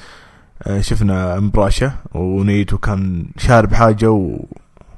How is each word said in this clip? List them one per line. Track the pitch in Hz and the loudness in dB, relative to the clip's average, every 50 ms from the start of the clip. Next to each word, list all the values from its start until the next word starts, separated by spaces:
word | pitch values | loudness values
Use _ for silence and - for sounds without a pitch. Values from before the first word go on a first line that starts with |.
| - - - - - - - _ _ _ - - - | -20 -20 -20 -20 -20 -20 -20 _ _ _ -18 -12 -8
آه، | - 98 101 | -6 -4 -4
شفنا | 101 - - 110 107 101 95 92 92 90 87 98 | -2 -2 0 0 0 0 0 0 -2 -2 -2 -2
مبراشة | 101 104 - 107 101 98 - - 123 139 - - - - - | -2 0 2 2 2 2 2 0 0 -2 -4 -6 -10 -10 -8
ونيتو | - 90 92 95 95 98 104 101 104 101 - 101 101 | -6 -4 -2 -2 0 0 2 2 0 0 0 -2 -2
كان | - - 101 95 98 95 90 85 82 - - - | -2 -2 -2 -2 -2 -4 -4 -6 -8 -8 -8 -4
شارب | - - 127 117 107 101 113 | 2 4 4 4 4 4 4
حاجة | 113 117 113 110 104 113 110 | 4 4 4 2 2 2 2
و-، | 110 104 92 85 - - - - - - - _ _ - - - - | 2 2 0 -2 -6 -8 -10 -14 -16 -20 -20 _ _ -20 -20 -20 -20